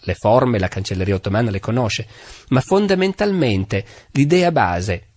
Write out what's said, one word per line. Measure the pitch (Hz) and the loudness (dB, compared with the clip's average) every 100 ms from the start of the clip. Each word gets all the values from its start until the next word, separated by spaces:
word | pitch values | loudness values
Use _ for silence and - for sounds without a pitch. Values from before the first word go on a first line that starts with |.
le | - | -8
forme | 87 107 120 127 107 | -2 2 4 4 0
la | 95 | -2
cancelleria | - 95 92 95 95 | -4 -6 -4 -2 -2
ottomana | 104 104 117 | 0 -2 -2
le | 98 | -4
conosce, | - 120 113 - 107 - - - - | -4 -2 -2 -4 -8 -16 -20 -20 -2
ma | 175 | -2
fondamentalmente | - 190 208 185 190 190 208 190 131 95 95 98 - - _ | 2 0 2 2 0 0 -2 0 0 0 -2 -4 -6 -16 _
l'idea | 135 143 180 170 | 0 2 4 2
base | 151 92 87 98 87 - | 2 0 -2 -4 -6 -8